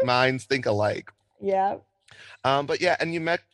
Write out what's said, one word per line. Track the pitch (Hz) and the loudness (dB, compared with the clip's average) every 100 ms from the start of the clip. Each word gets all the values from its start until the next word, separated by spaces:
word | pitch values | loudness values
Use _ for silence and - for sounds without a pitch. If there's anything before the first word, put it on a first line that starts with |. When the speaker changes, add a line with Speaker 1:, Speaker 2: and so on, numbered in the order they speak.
Speaker 1:
minds | 523 123 131 131 | 2 4 4 2
think | - 131 123 | -2 -2 0
alike. | 104 104 101 - - _ _ | 0 0 -2 -8 -20 _ _
Speaker 2:
Yep. | 202 190 196 - - _ _ - - - | -4 0 0 -4 -12 _ _ -20 -20 -6
Speaker 1:
Um, | 127 139 143 | 0 0 0
but | 160 | -2
yeah, | 180 165 | 0 0
and | 160 | -2
you | 170 | -4
met, | 165 170 - | -2 -4 -4